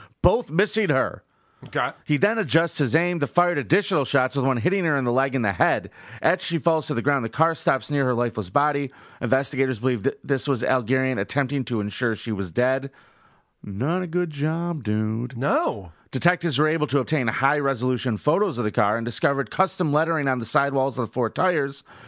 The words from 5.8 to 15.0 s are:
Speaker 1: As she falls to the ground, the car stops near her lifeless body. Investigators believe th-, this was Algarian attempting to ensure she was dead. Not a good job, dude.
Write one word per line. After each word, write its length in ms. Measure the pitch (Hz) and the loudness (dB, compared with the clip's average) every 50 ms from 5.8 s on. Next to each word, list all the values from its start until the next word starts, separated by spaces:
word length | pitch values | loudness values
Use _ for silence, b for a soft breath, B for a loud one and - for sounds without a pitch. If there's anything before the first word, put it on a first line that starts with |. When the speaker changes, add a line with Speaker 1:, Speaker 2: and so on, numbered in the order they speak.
| 87 - B B B B 117 113 | -4 -8 B B B B -16 -2
Speaker 1:
As 220 | - - 180 175 - | 0 0 0 0 -2
she 160 | - 165 160 | -4 -4 0
falls 260 | - 170 160 160 143 - | 2 2 0 0 0 -2
to 60 | 143 | -4
the 80 | 113 | -2
ground, 240 | 95 147 143 135 113 | 0 0 0 0 -2
the 40 | 110 | -4
car 260 | - - 160 165 160 | 0 2 2 2 2
stops 340 | - - 160 139 127 - - | -2 0 0 0 0 -2 -2
near 160 | 147 143 135 | -2 0 0
her 80 | 127 123 | 2 2
lifeless 380 | 113 120 120 - 110 95 90 | 0 0 -2 -2 -4 -6 0
body. 400 | 98 143 143 151 143 143 143 127 B B B B B B | 0 0 2 2 0 -2 -4 -4 B B B B B B
Investigators 600 | 120 113 127 - 143 - - 127 135 131 127 104 | -2 0 0 0 0 -2 0 0 0 0 0 0
believe 240 | 117 131 127 107 98 | 0 0 0 2 0
th-, 140 | 135 - - _ | -2 -2 -4 _
this 240 | 135 139 127 - 147 | -2 -2 -2 0 -2
was 140 | 135 113 | -2 0
Algarian 560 | 117 - 131 127 113 101 131 131 131 131 127 107 | 0 0 0 0 0 0 0 0 2 0 0 -2
attempting 460 | 101 - - 147 135 123 143 139 123 | -4 -2 0 -2 -2 0 -2 -4 -2
to 140 | - 123 110 | -2 -2 -2
ensure 360 | 101 104 - - 127 117 110 | -2 -2 -4 -2 -2 -2 -2
she 160 | 104 - 117 | -2 -2 -4
was 200 | 107 95 98 87 | -2 -2 -2 -4
dead. 400 | 80 120 123 127 135 135 131 135 b b b b b b b b b b b b b _ - | 0 0 2 2 0 -2 -4 -8 b b b b b b b b b b b b b _ -12
Not 400 | 104 98 101 127 151 175 185 185 | -10 -6 -2 -2 0 0 -2 -2
a 40 | 165 | -2
good 220 | 156 175 180 165 | -2 -2 -2 -2
job, 540 | 147 143 143 156 160 165 170 175 170 156 - | -4 -4 -2 -2 -2 -2 -2 -4 -4 -4 -2
dude. 540 | 107 107 107 | -2 0 0